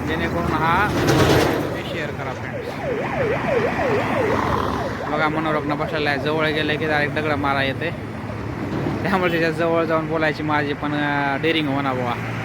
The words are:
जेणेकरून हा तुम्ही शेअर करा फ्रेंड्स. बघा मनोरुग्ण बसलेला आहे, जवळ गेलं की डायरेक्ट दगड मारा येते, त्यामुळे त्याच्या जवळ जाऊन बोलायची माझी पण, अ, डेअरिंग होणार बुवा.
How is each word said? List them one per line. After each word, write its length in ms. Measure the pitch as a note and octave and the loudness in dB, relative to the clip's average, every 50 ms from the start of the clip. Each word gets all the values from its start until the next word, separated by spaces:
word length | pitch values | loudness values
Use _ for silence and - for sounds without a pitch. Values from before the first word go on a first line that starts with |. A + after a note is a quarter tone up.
| - D3+ | -4 -2
जेणेकरून 360 | D#3 E3 E3+ E3 - E3+ E3+ | -2 -2 -2 -2 0 0 0
हा 440 | - D#3+ D#3 D#3+ E3 E3+ F#3 G#3 G3+ G3 - - - - - - - - - - - - - - | 0 0 2 2 4 4 4 2 2 2 2 2 4 4 6 6 6 6 6 4 4 2 0 -2
तुम्ही 200 | - - - - - - | -4 -4 -6 -6 -6 -4
शेअर 160 | E3+ D3+ C#3+ | -4 -4 -4
करा 240 | C#3+ C#3+ C#3 C3 B2+ | -4 -6 -6 -6 -6
फ्रेंड्स. 360 | - - - - B4+ - B4+ C#5+ - F5 D5 A#4+ G#4+ - - - - C5 G#4+ B4 - - E5+ C#5+ A#4+ G#4+ A#4+ - - - B4+ G#4 G#4 - - - D5 A#4+ G#4 A4 - - - - - - - - - - - - - - - | -6 -6 -8 -8 -8 -8 -8 -8 -6 -4 -4 -2 -2 -2 -2 -2 0 0 0 0 0 0 0 2 2 2 2 0 0 0 2 2 0 0 0 0 0 2 2 2 0 0 0 0 0 0 0 0 -2 -2 -4 -4 -4 -4 -2
बघा 180 | D3+ D3+ D#3 D3+ | 0 0 0 2
मनोरुग्ण 460 | D#3 D#3 D#3+ D#3+ D3+ D3+ C#3 D3 D3 | 0 0 0 0 0 0 0 -2 -2
बसलेला 340 | D3 D#3 D#3 E3 D#3 D3 D3 | -2 -2 -2 -2 0 0 0
आहे, 100 | C#3+ C3+ | 0 0
जवळ 280 | D3 D3+ D#3 D#3+ D#3 D#3 | 0 0 0 2 2 2
गेलं 280 | D3+ D#3 D3+ D3+ D3+ | 2 0 0 0 0
की 120 | D3 E3 D#3 | 0 0 0
डायरेक्ट 280 | D3+ D3 D3 D3 C#3+ | 2 2 0 0 0
दगड 160 | D#3 D3+ D#3 | 0 0 0
मारा 320 | D3 D3 C#3+ C#3 C#3 C#3 C3+ | 0 0 0 2 2 2 0
येते, 260 | C3+ C3 B2 D3 E3+ - - - - - - - - - - - - - - - - - - - - - - - | 0 -2 -2 -4 -4 -4 -6 -8 -8 -8 -8 -8 -8 -6 -6 -6 -6 -6 -6 -6 -4 -4 -2 -2 -2 -2 -2 0
त्यामुळे 280 | F#3+ G3 F#3+ F3+ F3 | 0 2 2 2 2
त्याच्या 200 | E3 E3 E3 E3 | 2 2 2 2
जवळ 320 | D#3 D#3 E3+ E3 E3 E3 E3 | 2 2 2 2 2 2 2
जाऊन 240 | D#3 D#3+ D#3+ D#3 D3+ | 2 2 0 0 0
बोलायची 360 | D#3+ D#3+ D#3 D#3 D3 - D#3 | 0 0 0 0 0 0 0
माझी 300 | D3+ D3+ D3 D3 C#3+ D3 | 0 2 2 2 0 -2
पण, 200 | C#3+ D3 D3 D3 | -2 -2 -2 0
अ, 440 | D3 D3 D3 C#3+ C#3+ C#3+ C#3 C#3 C3+ | 0 0 0 0 0 0 0 0 0
डेअरिंग 260 | - D#3+ E3 D#3+ D#3 C#3+ | 2 2 2 2 2 0
होणार 260 | C3+ C#3 C#3+ C3+ C3 | 0 0 0 0 0
बुवा. 200 | B2+ B2 A#2+ A#2+ A2+ A2+ - - - - | 0 0 -2 -2 -2 -4 -4 -6 -6 -6